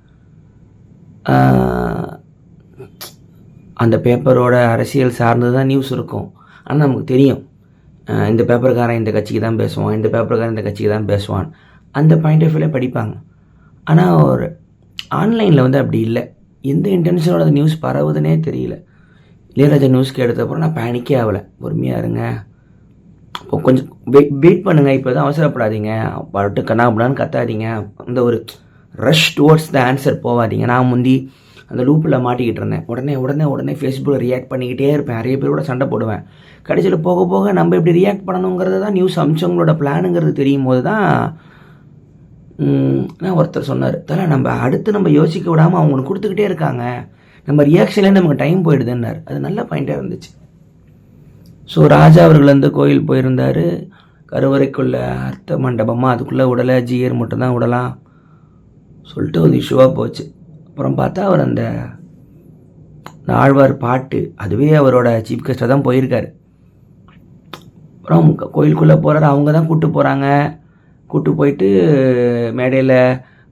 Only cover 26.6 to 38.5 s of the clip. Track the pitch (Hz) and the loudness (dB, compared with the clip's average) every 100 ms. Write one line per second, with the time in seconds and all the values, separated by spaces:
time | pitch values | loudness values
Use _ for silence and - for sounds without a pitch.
26.6 | - 113 120 110 123 139 - 127 120 107 | -2 0 2 2 -2 -2 -4 -4 -4 -6
27.6 | 110 113 101 - - 123 120 113 - - | -6 -8 -10 -14 -8 -2 0 -2 -8 -20
28.6 | _ _ _ - 113 160 156 - 147 156 | _ _ _ -4 0 2 0 2 4 4
29.6 | - 135 123 127 139 - 123 120 113 107 | 2 -2 0 0 -2 -4 -2 -2 -2 -2
30.6 | 113 123 127 123 127 131 - - _ - | 0 0 0 0 2 0 -2 -16 _ -20
31.6 | - 120 127 156 160 131 123 123 127 - | -10 -2 0 2 2 0 -2 -2 -4 -4
32.6 | 107 107 - 120 135 139 127 143 156 135 | -6 -6 -6 -8 -6 -4 -4 -2 -2 -4
33.6 | 139 143 131 131 135 135 120 127 - 131 | -6 -6 -6 -4 -2 -2 -2 -4 -6 -8
34.6 | 123 123 139 147 123 113 120 131 139 143 | -6 -2 0 0 -2 -6 -4 -2 -2 -2
35.6 | - 127 - 110 113 101 - - - - | -4 -4 -2 -2 -4 -6 -10 -20 -20 -16
36.6 | - 180 185 180 170 180 175 190 202 185 | -4 0 0 0 0 0 0 0 0 2
37.6 | 170 180 170 170 202 190 190 185 185 | 2 2 4 4 2 0 -6 -4 -2